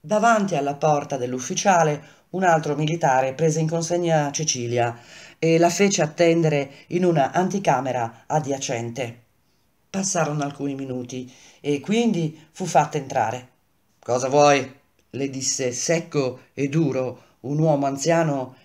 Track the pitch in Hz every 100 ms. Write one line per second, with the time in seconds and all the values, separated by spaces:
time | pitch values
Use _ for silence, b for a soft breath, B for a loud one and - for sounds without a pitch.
0 | 151 208 226 220 196 160 139 147 160 147
1 | 143 139 123 127 127 - 202 180 156 147
2 | - _ _ 175 185 160 151 143 151 165
3 | 160 131 131 135 160 156 160 165 165 175
4 | 175 160 143 143 156 - 120 120 120 117
5 | B B B B 160 165 170 170 202 190
6 | 151 - 170 165 160 147 139 B B 180
7 | 180 165 131 - 190 196 196 135 135 123
8 | 117 117 _ 151 139 135 - 120 120 120
9 | 120 120 _ _ _ _ _ _ _ 196
10 | 190 180 151 147 143 147 143 135 135 127
11 | 123 127 123 B B B 143 143 - 214
12 | 240 175 156 - - - 180 165 147 151
13 | 131 131 110 123 123 _ _ _ _ _
14 | - 123 131 143 147 143 123 - _ _
15 | _ 120 139 135 131 - 127 123 - 165
16 | 165 151 131 123 B - 139 147 151 131
17 | 127 - b b 123 147 160 147 139 139
18 | 156 165 165 139 127 B